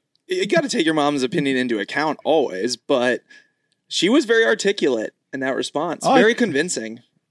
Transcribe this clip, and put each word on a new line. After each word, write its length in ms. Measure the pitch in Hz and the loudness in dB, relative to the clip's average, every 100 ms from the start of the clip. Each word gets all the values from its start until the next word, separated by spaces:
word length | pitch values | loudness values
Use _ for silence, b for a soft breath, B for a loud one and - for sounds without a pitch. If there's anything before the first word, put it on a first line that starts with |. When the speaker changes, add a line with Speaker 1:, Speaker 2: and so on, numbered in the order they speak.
| _ _ _ | _ _ _
Speaker 1:
You 200 | 381 208 | -4 0
gotta 200 | 330 285 | 0 0
take 160 | 226 160 | 0 0
your 100 | 156 | 2
mom's 280 | 143 147 | 0 0
opinion 320 | 127 165 139 131 | -2 -2 0 0
into 240 | 127 110 | 0 -2
account 400 | 101 143 156 - | -4 -2 -2 -2
always, 520 | - 156 131 92 113 120 | 0 2 0 -2 -4 -6
but 460 | - 139 123 117 - b b b b _ _ | -2 0 2 -2 -6 b b b b _ _
she 220 | - 175 | -2 2
was 160 | 277 226 | 2 4
very 180 | 226 | 2
articulate 680 | 226 220 196 202 151 117 104 - _ | 2 0 -2 0 0 -2 -4 -12 _
in 80 | 135 | -6
that 140 | 131 120 | -4 -4
response. 480 | 127 143 170 156 160 | -4 -4 -6 -2 2
Speaker 2:
Oh, 80 | |
I 60 | 262 | 4
Speaker 1:
Very 140 | 214 | 4
convincing. 680 | 240 233 139 175 135 110 117 _ _ _ | 2 0 0 -2 -6 -10 -14 _ _ _